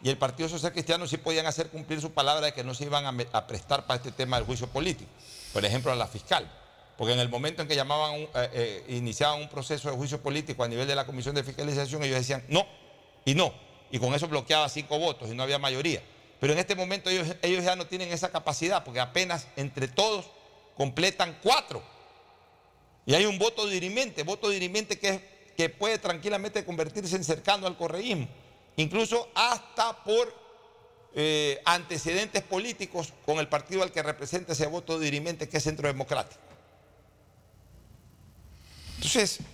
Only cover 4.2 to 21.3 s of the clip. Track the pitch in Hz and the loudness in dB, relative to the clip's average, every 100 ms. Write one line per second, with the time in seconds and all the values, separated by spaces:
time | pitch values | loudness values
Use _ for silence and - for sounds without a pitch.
4.2 | 127 123 110 123 123 135 170 135 95 - | 0 0 0 -4 -4 -2 -2 -2 -8 -18
5.2 | - - - 107 101 120 127 127 104 104 | -20 -18 -4 0 2 2 2 0 0 -4
6.2 | - 170 - - - - - - 113 123 | 0 0 0 -14 -20 -20 -18 -4 2 2
7.2 | 120 120 147 170 156 147 135 151 151 147 | 2 0 -2 -4 0 0 2 2 0 -2
8.2 | 156 127 123 127 117 98 - 123 120 107 | -4 -2 -2 0 -2 -2 -6 -4 -2 2
9.2 | 147 147 147 139 127 147 147 127 143 147 | 2 2 -4 -8 -4 -4 -4 -4 -4 -4
10.2 | 143 147 156 123 120 117 139 139 131 131 | -2 -2 -4 -2 -2 0 0 0 0 -4
11.2 | 127 143 131 131 147 143 139 151 143 127 | -2 -2 -2 -4 -2 0 -2 -2 0 2
12.2 | 127 135 127 156 - - - - - - | 2 -2 2 2 2 -4 -20 -20 -20 -6
13.2 | - 143 170 - - - - 127 123 147 | 2 4 4 0 -20 -20 -8 -2 2 2
14.2 | 160 147 127 156 147 147 139 151 165 143 | 0 -2 2 4 4 -2 -2 0 0 -2
15.2 | 113 120 131 143 139 131 160 127 - - | -6 -4 0 0 0 0 0 0 -4 -20
16.2 | - - 139 151 185 196 180 190 185 185 | -20 -2 2 2 2 0 -2 -2 0 0
17.2 | 160 180 175 180 175 180 175 185 175 165 | 0 0 2 2 2 0 -2 -4 -4 -2
18.2 | 180 165 - 143 165 190 139 120 123 165 | -2 -2 -2 0 2 2 0 -2 0 0
19.2 | 185 170 - - 139 135 131 127 214 208 | 0 -2 -6 -6 -6 -2 -4 2 2 2
20.2 | - - - - - - 139 127 180 - | -6 -16 -20 -20 -14 -2 -2 4 2 4
21.2 | 175 | 0